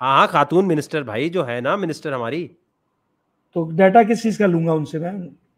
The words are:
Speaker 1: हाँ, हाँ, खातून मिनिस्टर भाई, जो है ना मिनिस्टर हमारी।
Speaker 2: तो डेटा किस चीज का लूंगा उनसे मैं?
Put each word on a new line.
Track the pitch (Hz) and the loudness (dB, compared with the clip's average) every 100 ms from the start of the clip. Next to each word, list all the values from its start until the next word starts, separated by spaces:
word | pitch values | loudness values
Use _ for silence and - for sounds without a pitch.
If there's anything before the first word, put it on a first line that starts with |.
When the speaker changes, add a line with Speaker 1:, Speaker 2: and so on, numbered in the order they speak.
Speaker 1:
हाँ, | 131 139 | 2 4
हाँ, | 202 | 4
खातून | 160 143 170 | 2 2 2
मिनिस्टर | 196 151 - 156 | 2 0 -2 -6
भाई, | 123 107 156 | -6 -6 -4
जो | 180 | -4
है | 127 120 | -4 -4
ना | 131 202 | -2 -2
मिनिस्टर | 175 147 156 | -4 -6 -6
हमारी। | 131 139 156 151 _ _ _ _ _ _ _ _ _ _ | -6 -6 -6 -10 _ _ _ _ _ _ _ _ _ _
Speaker 2:
तो | 175 160 | -6 -6
डेटा | 160 190 226 | 2 6 6
किस | 226 233 | 6 2
चीज | 226 196 | -2 0
का | 202 | 0
लूंगा | 170 165 | 2 0
उनसे | 156 143 156 | -2 -2 -6
मैं? | 175 196 165 - _ | -8 -10 -14 -18 _